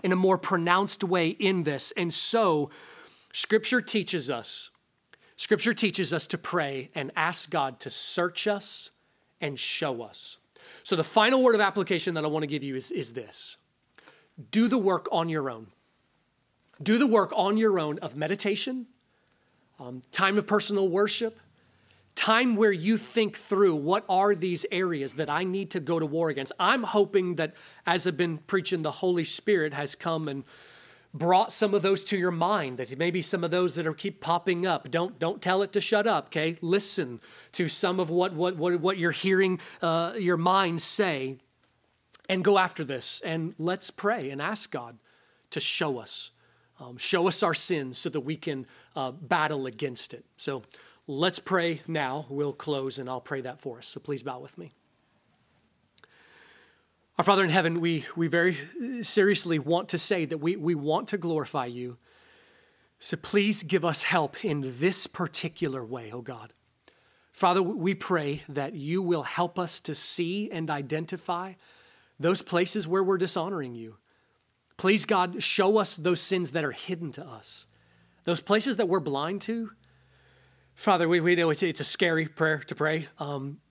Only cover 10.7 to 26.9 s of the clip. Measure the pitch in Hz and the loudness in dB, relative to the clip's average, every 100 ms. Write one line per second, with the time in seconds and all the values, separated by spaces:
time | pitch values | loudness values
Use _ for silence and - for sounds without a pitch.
10.7 | - - 170 156 220 220 262 254 214 196 | -16 -2 -2 2 4 6 6 6 6 4
11.7 | 202 185 175 185 165 151 156 147 147 139 | 2 0 0 0 -2 -2 -2 -2 -4 -4
12.7 | 131 - 330 117 120 107 - - - _ | -6 -6 -6 -8 -10 -12 -10 -10 -12 _
13.7 | _ _ - - - _ - 117 214 233 | _ _ -20 -20 -20 _ -20 -2 2 4
14.7 | 254 190 180 - 180 165 156 135 113 107 | 4 2 2 0 0 0 -2 -4 -8 -14
15.7 | _ _ _ _ _ _ _ _ _ _ | _ _ _ _ _ _ _ _ _ _
16.7 | - 165 226 269 220 180 170 190 214 220 | -6 2 4 6 4 4 2 2 4 4
17.7 | 185 151 156 160 139 156 202 208 208 262 | 2 0 -4 -8 -4 -2 -2 -2 -2 -2
18.7 | 254 233 _ _ _ _ _ _ _ _ | -6 -10 _ _ _ _ _ _ _ _
19.7 | - 123 127 - - 190 208 208 208 208 | -18 -14 -14 -8 2 2 4 2 2 2
20.7 | 202 190 185 208 - 226 220 _ _ _ | 2 2 2 2 0 -2 -6 _ _ _
21.7 | _ _ _ _ - - 226 254 214 220 | _ _ _ _ -2 4 4 4 4 4
22.7 | 180 185 208 - 233 208 - - 196 196 | 4 2 2 2 0 0 -2 -2 4 4
23.7 | 156 147 202 - 185 202 185 180 170 - | 4 2 0 2 2 4 2 0 -2 -2
24.7 | 175 185 156 135 131 147 151 185 190 185 | -2 -2 -2 -4 -4 -2 -2 -2 -2 -4
25.7 | 185 143 165 156 160 165 139 131 - 180 | -4 -2 -2 0 0 0 -2 -6 0 2
26.7 | 254 220 | 4 2